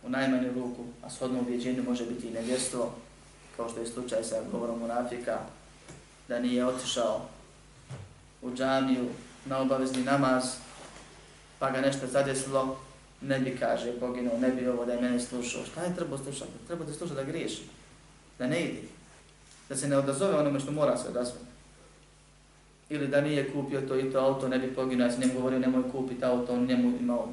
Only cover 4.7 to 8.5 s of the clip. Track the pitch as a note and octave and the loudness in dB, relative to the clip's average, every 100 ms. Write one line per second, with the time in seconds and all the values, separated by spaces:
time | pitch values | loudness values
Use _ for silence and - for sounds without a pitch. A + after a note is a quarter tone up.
4.7 | A#2 A#2 A#2 B2 A#2+ - A2 - - - | -2 -2 0 -2 -4 -2 -2 -4 -14 -20
5.7 | - - - - - - A#2+ B2 B2 B2 | -20 -20 -20 -20 -20 -4 0 2 4 2
6.7 | B2+ - B2+ A2+ A2 - - - - - | 0 -2 0 2 0 -4 -14 -20 -20 -20
7.7 | - - C3 - - - - B2+ | -20 -16 -14 -14 -18 -20 -10 -8